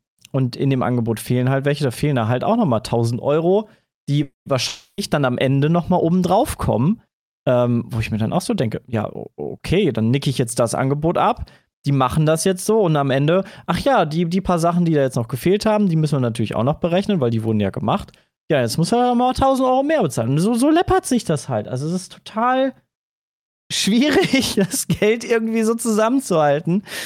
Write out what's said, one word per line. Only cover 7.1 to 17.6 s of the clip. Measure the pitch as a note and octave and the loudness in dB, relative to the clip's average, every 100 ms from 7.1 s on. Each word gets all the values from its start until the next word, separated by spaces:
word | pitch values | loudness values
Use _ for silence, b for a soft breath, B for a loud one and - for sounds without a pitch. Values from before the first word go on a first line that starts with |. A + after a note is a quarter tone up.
| _ _ _ B2+ | _ _ _ 0
ähm, | B2 B2 A#2 - | 2 2 0 -2
wo | A2+ | -6
ich | - | -4
mir | G#2+ | -2
dann | A2 | -2
auch | F3+ | -2
so | - | -2
denke, | G#3 A2+ - - | -2 -2 -6 -6
ja, | A2 G1+ | -4 -4
o-, | - - - | -8 -14 -10
okay, | C#2+ - - F3 F3 | -10 -8 -2 0 2
dann | A2+ A2 | 2 2
nicke | C#3 D3 | 2 0
ich | C3 | -2
jetzt | A#2+ - | -2 0
das | A#2 - | 0 0
Angebot | C3+ D3 D#3+ F3 | -2 0 0 2
ab, | F#3+ A#3+ b b b _ C#3+ | 0 -2 b b b _ -2
die | |
machen | C#3 B2+ D#3+ D#3 | 0 2 2 2
das | D#3+ | 2
jetzt | F#3+ F#3 - | 0 0 0
so | A3 | 2
und | F3 D3+ | 2 2
am | C#3 | 2
Ende, | C3+ D3 F#3 F#3+ B - | 2 2 2 -2 B -4
ach | F3+ | -2
ja, | C#4 A#3+ D#3 | 2 2 2
die, | D#3+ E3+ | -2 -2
die | F#3+ | -2
paar | F#3+ F3 | 0 0
Sachen, | E3+ F3 E3+ | 2 2 2
die | |
da | D3+ | 2
jetzt | C3+ B2+ | 2 -2
noch | A#2 | -4
gefehlt | C3 E3+ G3+ A3 | -2 0 2 2
haben, | G#3+ G3+ | 2 2
die | D#3+ | 2
müssen | D3+ C#3+ | 0 0
wir | |
natürlich | A#2+ A2+ G#2+ - | 0 -2 -2 -2
auch | |
noch | B2 D#3 | -2 -2
berechnen, | - F3+ G3+ F#3 | 0 0 0 0
weil | A#2+ | 0
die | A2+ | 0
wurden | A2+ | 0
ja | A2 | 0